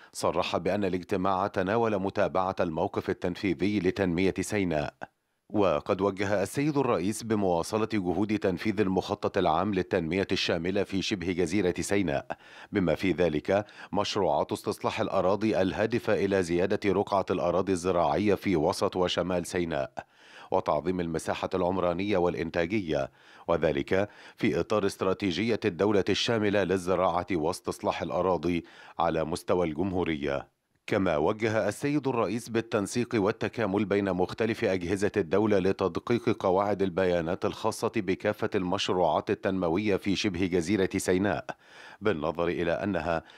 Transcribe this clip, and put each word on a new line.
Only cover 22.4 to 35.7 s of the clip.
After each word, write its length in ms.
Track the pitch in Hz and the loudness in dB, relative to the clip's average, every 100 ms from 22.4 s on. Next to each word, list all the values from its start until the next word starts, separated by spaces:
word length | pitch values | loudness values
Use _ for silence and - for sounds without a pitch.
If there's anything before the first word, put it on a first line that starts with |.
| 82 87 85 110 87 73 67 - - - - | -2 -2 -2 -2 0 -2 -2 -8 -20 -10 -2
وذلك 600 | 85 80 69 67 92 101 - - - | 0 2 0 0 0 -2 -6 -20 -4
في 240 | 117 85 | 0 0
إطار 260 | 85 107 98 | 0 0 0
استراتيجية 760 | - 95 92 101 82 113 104 | 0 -2 0 0 -2 -2 -2
الدولة 400 | 110 82 98 101 90 | -2 0 2 2 2
الشاملة 560 | 95 - 117 104 101 | 0 0 0 2 2
للزراعة 600 | 90 95 90 90 92 85 90 | 2 0 0 2 2 2 0
واستصلاح 680 | 90 76 90 - 90 101 - | -2 0 -2 -4 -4 -2 -4
الأراضي 640 | 85 80 90 87 85 85 78 - - - | -2 0 2 2 0 -2 -4 -14 -12 -2
على 260 | 85 80 | 0 0
مستوى 420 | 78 85 - 92 87 | -2 -4 -2 0 0
الجمهورية. 840 | 76 98 92 85 78 69 69 - _ _ _ - | -2 -2 -2 -2 -2 -2 -4 -8 _ _ _ -4
كما 300 | 110 92 78 | -2 0 2
وجه 520 | 78 107 113 107 98 | 0 0 -2 0 -2
السيد 400 | 107 143 147 135 | -2 -2 -2 0
الرئيس 400 | 123 98 113 117 | 0 0 -2 -4
بالتنسيق 600 | 113 113 113 98 - 120 | -4 0 -2 0 -2 0
والتكامل 680 | 117 95 - 107 - 107 98 | 2 2 0 -2 -2 0 0
بين 280 | 107 101 101 | 2 2 2
مختلف 520 | 90 90 - 113 113 | 0 0 0 -2 0
أجهزة 460 | 110 92 85 101 98 104 | 0 0 -2 -2 0 0
الدولة 420 | 85 95 110 104 | 0 2 4 4
لتدقيق 720 | 92 | 2